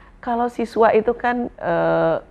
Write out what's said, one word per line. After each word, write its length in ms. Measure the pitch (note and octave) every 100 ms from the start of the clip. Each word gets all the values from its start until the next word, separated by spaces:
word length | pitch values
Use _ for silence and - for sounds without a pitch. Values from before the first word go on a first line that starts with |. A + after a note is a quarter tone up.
| - -
Kalau 320 | - A#3 A#3+
siswa 400 | A#3 A3+ G#3+ A3+
itu 240 | A3 A3 A#3
kan, 320 | A#3+ B3 A#3+ -
eh, 600 | E3+ E3+ E3 E3 E3 D#3 -